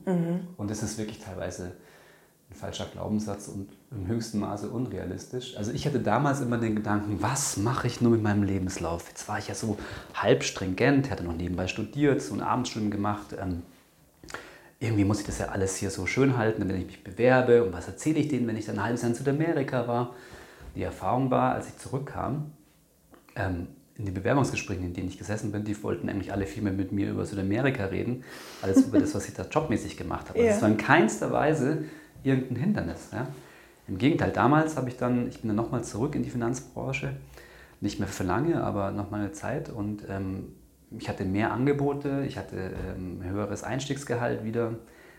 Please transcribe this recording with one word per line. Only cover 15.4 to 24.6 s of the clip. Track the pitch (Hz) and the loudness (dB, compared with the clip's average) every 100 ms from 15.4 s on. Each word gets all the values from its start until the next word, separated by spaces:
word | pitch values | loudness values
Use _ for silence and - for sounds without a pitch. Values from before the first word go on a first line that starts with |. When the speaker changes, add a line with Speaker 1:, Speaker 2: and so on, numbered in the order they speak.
| - | -2
Speaker 2:
alles | 101 95 - | 0 -2 0
hier | 98 | -4
so | - 90 | -2 -2
schön | - 143 120 | 4 4 4
halten, | 110 120 | 2 2
damit | 170 92 | 0 -2
ich | 87 | -4
mich | - | -10
bewerbe. | 101 95 127 127 120 120 | -14 2 6 6 8 6
Und | 95 | 6
was | 87 - | -2 -8
erzähle | - 156 156 | -4 0 2
ich | - | 2
denen, | 123 117 | 2 0
wenn | 110 | -2
ich | 107 | -4
dann | 107 | -2
ein | |
halbes | 107 120 | 0 0
Jahr | 120 | 0
in | 117 | 0
Südamerika | 139 139 165 151 135 131 120 | 0 0 2 2 0 0 0
war? | 120 123 - - - - - - - | 0 -2 -6 -18 -18 -20 -18 -14 -6
Die | |
Erfahrung | 95 - 95 127 135 | -6 -4 0 2 2
war, | 127 127 | 4 2
als | 110 - | 0 -4
ich | - | -12
zurückkam, | - 131 147 - 92 151 151 - _ _ _ _ _ - - | -6 -6 -6 -4 -4 -4 -6 -12 _ _ _ _ _ -20 -14
ähm, | - 95 87 - - _ - | -4 -2 -2 -6 -12 _ -8
in | |
den | 98 | -6
Bewerbungsgesprächen, | 92 98 139 117 110 | -2 2 4 2 0